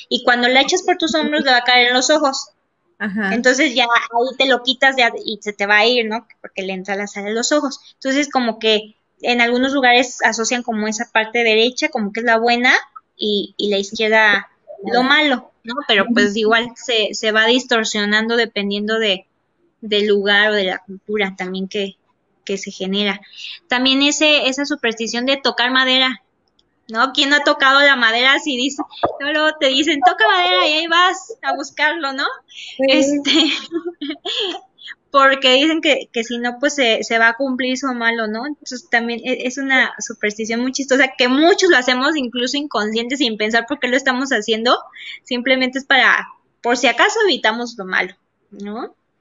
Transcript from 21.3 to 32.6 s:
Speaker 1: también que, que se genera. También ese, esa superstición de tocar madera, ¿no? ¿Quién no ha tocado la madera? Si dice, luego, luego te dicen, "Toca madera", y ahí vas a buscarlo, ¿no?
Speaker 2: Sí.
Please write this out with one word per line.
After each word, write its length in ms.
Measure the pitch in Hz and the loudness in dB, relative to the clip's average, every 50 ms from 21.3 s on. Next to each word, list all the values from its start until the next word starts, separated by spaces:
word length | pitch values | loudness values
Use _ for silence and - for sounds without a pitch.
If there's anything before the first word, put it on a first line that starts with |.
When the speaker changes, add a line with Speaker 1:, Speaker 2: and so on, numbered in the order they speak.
| 190 | -6
Speaker 1:
también 300 | - 185 185 190 190 190 | -8 -8 -8 -6 -6 -6
que, 280 | 190 - 214 196 196 - _ _ _ _ _ _ _ _ _ - | -6 -6 -6 -6 -8 -10 _ _ _ _ _ _ _ _ _ -10
que 120 | - 196 | -8 -8
se 140 | 190 - 202 | -8 -8 -10
genera. 480 | - - 190 190 196 202 208 202 196 - - - - - - - - - _ | -10 -8 -6 -4 -2 -2 0 -2 -4 -6 -10 -20 -20 -18 -16 -16 -16 -14 _
También 340 | - 247 247 254 262 262 277 277 | -4 -2 0 2 2 2 2 2
ese, 440 | 294 294 - 311 302 302 277 220 262 | 2 2 2 4 4 4 4 2 0
esa 160 | 254 269 285 | -2 -2 -4
superstición 600 | 277 294 - - 226 220 220 226 208 226 240 247 | -4 -4 -4 -4 -4 -4 -4 -6 -6 -4 -4 -2
de 120 | 269 277 | -2 -2
tocar 340 | 277 - 240 226 - 233 254 | 0 0 -2 0 0 0 0
madera, 500 | 262 262 262 262 254 262 262 262 240 - _ _ _ _ _ _ _ _ _ _ _ _ _ - | 2 2 2 2 2 2 2 0 -2 -6 _ _ _ _ _ _ _ _ _ _ _ _ _ -6
¿no? 220 | 220 226 247 269 | -2 -2 -2 0
¿Quién 180 | 262 285 285 277 | 0 0 0 2
no 60 | 285 | 2
ha 60 | 294 285 | 2 2
tocado 380 | 285 294 294 277 262 269 277 | 2 2 4 4 4 6 6
la 140 | 285 285 277 | 6 4 4
madera? 420 | 247 240 220 220 240 247 262 277 294 | 4 2 2 2 2 4 2 2 2
Si 160 | 302 302 262 | 0 -2 -4
dice, 260 | 240 254 277 269 - - - - - - - - - | -2 -2 -4 -4 -6 -10 -10 -8 -6 -6 -6 -4 -6
luego, 140 | 277 285 311 302 | -6 -4 -2 0
luego 180 | 311 311 311 311 | 0 0 0 0
te 80 | 311 | 0
dicen, 320 | 269 262 269 311 311 311 285 370 | 0 2 2 0 0 0 2 2
"Toca 200 | 359 359 359 440 | 2 4 4 2
madera", 400 | 415 392 359 349 359 359 359 349 | 2 4 2 2 2 2 2 2
y 60 | 302 302 | 2 0
ahí 140 | 311 330 | 0 -2
vas 460 | 330 330 339 359 381 349 359 - - 453 - | 0 2 2 2 2 0 -2 -8 -16 -16 -8
a 120 | - 277 269 | -6 -6 -4
buscarlo, 580 | 269 277 - - - 294 302 302 330 294 277 269 | -4 -6 -8 -4 -2 -2 0 0 -2 -4 -4 -4
¿no? 100 | 269 302 403 523 - _ | -4 -4 -6 -6 -10 _
Speaker 2:
Sí. 380 | _ - - | _ -20 -20